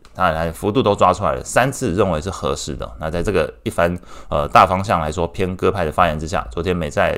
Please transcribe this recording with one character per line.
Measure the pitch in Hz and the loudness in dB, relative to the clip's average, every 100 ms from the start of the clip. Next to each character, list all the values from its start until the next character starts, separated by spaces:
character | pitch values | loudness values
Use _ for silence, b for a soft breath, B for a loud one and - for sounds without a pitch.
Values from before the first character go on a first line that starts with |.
| - | -14
他 | - 92 | -2 0
还 | 80 85 | 0 -2
幅 | 80 98 | -2 0
度 | 110 | 2
都 | 120 101 | 2 4
抓 | 98 | 4
出 | 92 | 4
来 | 95 | 0
了， | 65 | -2
三 | - - 127 | -2 0 0
次 | 127 123 | 0 -2
认 | 87 98 | 0 2
为 | 78 | 0
是 | 87 | -4
合 | - 69 71 | -6 -4 -4
适 | - 65 | -6 -8
的。 | - - | -10 -8
那 | 80 | -6
在 | 87 | -4
这 | 87 | 0
个 | 92 - - | 0 0 -4
一 | - | -6
番， | - 87 87 B B B | 0 0 0 B B B
呃， | 76 73 | -2 4
大 | 120 95 | 6 6
方 | 92 | 4
向 | 101 92 | 0 0
来 | 78 | 0
说 | 76 85 | -2 -4
偏 | - 92 92 | -2 -4 0
鸽 | 92 | 0
派 | 95 | 0
的 | 82 | 0
发 | 76 87 | 2 2
言 | 78 | 0
之 | 78 | -4
下， | 85 - | -4 -4
昨 | - | -4
天 | 85 90 | -2 -2
美 | 76 | -2
债 | 98 85 | 0 0